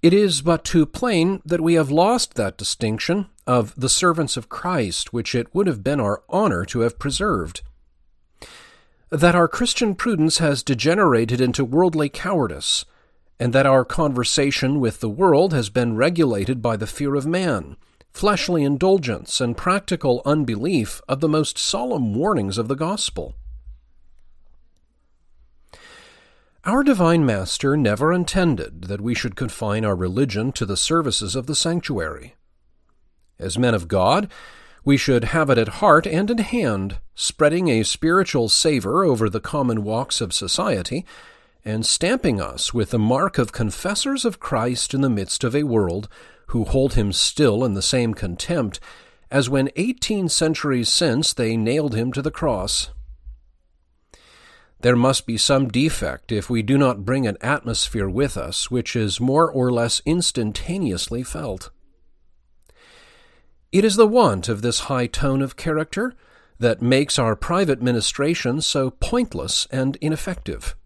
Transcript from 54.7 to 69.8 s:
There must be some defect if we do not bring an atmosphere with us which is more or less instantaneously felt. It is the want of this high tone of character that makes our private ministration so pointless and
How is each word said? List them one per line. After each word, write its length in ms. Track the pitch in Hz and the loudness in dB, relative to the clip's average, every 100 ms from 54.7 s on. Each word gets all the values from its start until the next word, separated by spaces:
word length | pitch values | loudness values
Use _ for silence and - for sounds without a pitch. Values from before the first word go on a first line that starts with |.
| _ | _
There 140 | 120 123 | 2 4
must 300 | 127 135 - | 4 2 -2
be 120 | 113 | -2
some 320 | - 139 131 | 2 2 2
defect 640 | 113 151 - 87 65 - | 0 0 0 -4 -6 -4
if 160 | 107 - | -4 -2
we 140 | 120 | -2
do 160 | 107 139 | 2 4
not 280 | 139 107 98 | 4 0 -2
bring 200 | 135 123 | -2 -2
an 120 | 95 | -2
atmosphere 680 | 117 143 120 110 - 117 95 | -2 -2 -2 -4 -4 -2 -4
with 300 | 95 139 - | -2 -2 -2
us 320 | - - - | -8 -8 -4
which 260 | 123 - 123 | -4 -4 -2
is 240 | 104 95 | -2 0
more 300 | 127 139 165 | 0 2 2
or 220 | 139 127 | 2 0
less 280 | 120 117 - - | 2 0 -2 0
instantaneously 1160 | 170 170 - 110 104 - 185 160 90 - 117 | 0 0 -2 -4 -4 -6 -4 -2 -2 -4 -6
felt. 480 | 127 156 147 92 - - _ _ _ _ _ _ _ _ _ _ - - - _ _ _ _ _ _ | -8 -8 -8 -10 -12 -20 _ _ _ _ _ _ _ _ _ _ -20 -20 -20 _ _ _ _ _ _
It 120 | 190 | 2
is 120 | 214 202 | 4 6
the 100 | 220 | 6
want 420 | 240 190 98 90 | 6 4 2 -2
of 140 | 107 | -2
this 200 | 117 113 | -2 -4
high 260 | - 131 120 | -2 -2 -2
tone 340 | - 135 135 | 0 0 0
of 160 | 135 - | -2 -4
character 560 | 170 156 156 - 247 - _ _ _ - | -4 -2 -2 -4 -6 -6 _ _ _ -2
that 220 | 117 113 | 0 0
makes 360 | 120 131 143 - | 2 2 2 0
our 180 | 117 107 | 0 0
private 460 | - 175 185 131 | -2 -2 0 0
ministration 800 | 123 120 104 - 147 170 123 139 | 0 0 -2 -2 -2 0 -2 -2
so 300 | - 147 131 | -2 -2 -2
pointless 760 | - - 240 240 87 - - - | -2 -2 0 -2 -4 -4 -4 -4
and 260 | 135 | -2